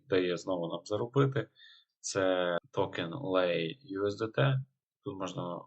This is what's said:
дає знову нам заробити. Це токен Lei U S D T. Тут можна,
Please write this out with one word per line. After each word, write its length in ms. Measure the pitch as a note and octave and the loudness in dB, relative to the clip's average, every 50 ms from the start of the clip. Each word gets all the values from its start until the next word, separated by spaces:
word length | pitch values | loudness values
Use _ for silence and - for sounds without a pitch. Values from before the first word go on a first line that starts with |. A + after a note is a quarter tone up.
| _ | _
дає 300 | - G2 F#2 F#2 F2+ F2 | 0 2 2 2 2 0
знову 300 | E2+ - F#2+ F#2 F2 E2+ | -2 -2 -4 -2 -2 -2
нам 180 | E2 E2+ E2+ - | -4 -6 -6 -6
заробити. 640 | - G#2 G#2+ A#2+ A#2+ - C#3 C#3 C3+ C3 A2+ A2 - _ - - - - - _ _ _ _ | -4 -2 -2 -2 0 2 2 2 2 2 -2 -6 -6 _ -20 -20 -20 -20 -20 _ _ _ _
Це 580 | - - - G2 F#2+ F#2+ F#2 F2+ F2+ F2 F2 E2+ - - | -8 -4 0 2 2 4 4 2 2 2 0 -2 -2 -4
токен 420 | - G2 F#2+ F#2 - - F2+ E2 E2+ | -2 -2 -2 -2 -2 -4 -4 -4 -6
Lei 640 | - - F#2 F#2 F#2 F2+ F2 E2+ E2+ E2 E2 D#2+ - - - F#2+ | -6 -2 0 2 4 4 4 2 2 0 -2 -4 -8 -10 -8 -4
U 60 | F#2+ G2+ | 0 0
S 60 | G2+ | 0
D 180 | G2+ G2 A2+ A2+ - | 0 -2 -4 -2 0
T. 220 | - C#3 C3+ C3 C3 - - _ _ _ _ _ _ - | 2 2 4 4 2 -2 -4 _ _ _ _ _ _ -10
Тут 160 | G2+ F#2+ F#2+ | -8 -6 -6
можна, 420 | F#2+ F2+ F2+ F#2 F2+ F2 F2 - - | -6 -6 -6 -6 -6 -6 -6 -8 -10